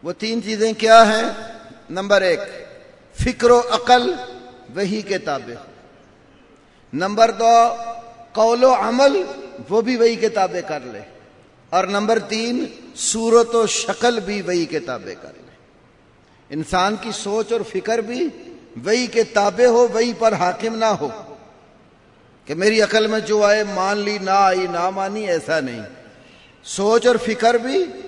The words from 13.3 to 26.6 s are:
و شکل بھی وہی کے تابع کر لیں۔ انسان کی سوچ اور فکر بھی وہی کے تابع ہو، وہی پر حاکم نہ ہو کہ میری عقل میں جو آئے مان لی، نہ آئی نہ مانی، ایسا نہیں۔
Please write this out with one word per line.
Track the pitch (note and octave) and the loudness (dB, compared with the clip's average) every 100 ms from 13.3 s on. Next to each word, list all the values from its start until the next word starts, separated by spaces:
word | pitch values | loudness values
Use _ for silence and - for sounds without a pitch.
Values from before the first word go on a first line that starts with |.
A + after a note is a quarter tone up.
| A3+ A#3 | 4 4
و | A#3 G#3+ | 0 0
شکل | - - G3 A#3+ A#3 | -2 -6 -2 0 -2
بھی | F#3+ G#3 | -4 -6
وہی | F3 F3+ E3 | -4 -4 -2
کے | D#3 | -6
تابع | - A#2+ F#2+ F2+ | -8 -10 -12 -16
کر | C#2+ | -18
لیں۔ | - - _ _ _ _ _ _ _ _ _ _ | -20 -20 _ _ _ _ _ _ _ _ _ _
انسان | D3 D#3 F3+ F#3+ G#3+ | -10 -4 0 0 -2
کی | A#3 | -8
سوچ | G3+ G3+ G#3+ G#3+ | -8 -4 -4 -2
اور | A3+ G#3+ | -4 -4
فکر | F#3+ - A#3 | -6 -2 -4
بھی | G#3+ B3 E4 - - - - - | -4 -4 -6 -6 -20 -20 -18 -12
وہی | C#3 A#3 B3 | -2 -2 0
کے | A#3 | -2
تابع | A3 G#3+ G3+ F#3 B3 | 0 2 0 4 4
ہو، | A#3 A#3+ | 6 2
وہی | G#3 A#3+ A#3 | 2 -2 0
پر | A3+ | 0
حاکم | G3 F3+ F3 A3 | 2 -2 -2 -6
نہ | A3 | -2
ہو | A3 F#3+ C#3+ D#3+ - - - _ _ _ _ _ _ _ _ _ | 0 0 -4 -8 -16 -20 -20 _ _ _ _ _ _ _ _ _
کہ | - | -12
میری | D#3 G3 A3 | -2 2 2
عقل | G#3 G#3+ A3 | 2 2 2
میں | A3 | -2
جو | G3 G#3+ | 0 2
آئے | G#3 G#3+ G#3 | 4 2 0
مان | F#3+ F#3+ G#3 | -2 -2 -2
لی، | G#3 G#3 | -2 -4
نہ | F#3+ | 0
آئی | G3 G3 F#3 F#3 | 4 4 2 -2
نہ | E3+ F3+ | -2 -2
مانی، | F#3+ G3 G#3 G#3 | -2 -6 -6 -2
ایسا | E3+ - D#3+ | -4 -2 -4
نہیں۔ | C3 A#2 G#2 - - - - - _ _ | -4 -10 -14 -18 -20 -20 -20 -20 _ _